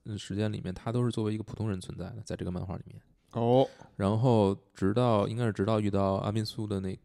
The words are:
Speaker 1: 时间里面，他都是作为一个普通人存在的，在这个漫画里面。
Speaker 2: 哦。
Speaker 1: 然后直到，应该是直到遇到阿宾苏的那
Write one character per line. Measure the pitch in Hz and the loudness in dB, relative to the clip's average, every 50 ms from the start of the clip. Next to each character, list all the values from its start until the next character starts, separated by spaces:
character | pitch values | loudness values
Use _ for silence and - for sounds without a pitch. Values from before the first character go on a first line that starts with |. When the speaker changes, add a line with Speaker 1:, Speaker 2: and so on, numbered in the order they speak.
| _ 117 107 | _ -10 -10
Speaker 1:
时 | 98 - - 95 | -10 -8 -6 -4
间 | 98 107 107 107 | -2 -2 -2 -2
里 | - | -4
面， | - 92 92 | -6 -8 -8
他 | - - 120 113 | -6 -6 -4 -2
都 | 123 120 | 0 0
是 | 120 | 0
作 | 110 - 110 | 0 -2 -2
为 | 107 107 | -2 -2
一 | |
个 | 107 107 | -4 -6
普 | - - | -8 -8
通 | - 107 110 | -6 -4 -4
人 | 101 92 | -4 -6
存 | 90 - - - | -8 -12 -12 -12
在 | 87 | -10
的， | - - 110 107 | -10 -10 -14 -10
在 | - 87 | -10 -8
这 | - 90 | -6 -6
个 | 92 90 | -6 -4
漫 | 90 90 | -6 -6
画 | 92 85 | -6 -8
里 | 87 - | -10 -10
面。 | - - 104 _ _ _ _ _ _ - | -14 -20 -20 _ _ _ _ _ _ -4
Speaker 2:
哦。 | 117 117 120 123 131 139 - - - - - _ | 0 2 6 6 6 6 4 0 -16 -20 -20 _
Speaker 1:
然 | - 101 95 104 110 | -2 0 0 2 4
后 | 120 131 120 110 104 95 101 - _ _ _ | 4 4 6 6 6 4 2 0 _ _ _
直 | - 95 95 101 | 0 0 2 4
到， | 117 123 120 113 104 101 | 4 4 4 4 4 2
应 | 101 110 | 0 -2
该 | 117 123 | -2 -2
是 | 113 101 | -2 0
直 | - 98 | 0 0
到 | 104 113 110 | 2 2 2
遇 | 107 101 | 0 0
到 | 98 98 98 95 98 | 2 2 2 2 0
阿 | 98 101 101 | 0 -2 -2
宾 | 104 110 107 | -2 -2 -4
苏 | 104 - - 110 | -4 -6 -8 -6
的 | 104 101 95 | -4 -4 -4
那 | 95 95 98 - _ | -4 -4 -8 -8 _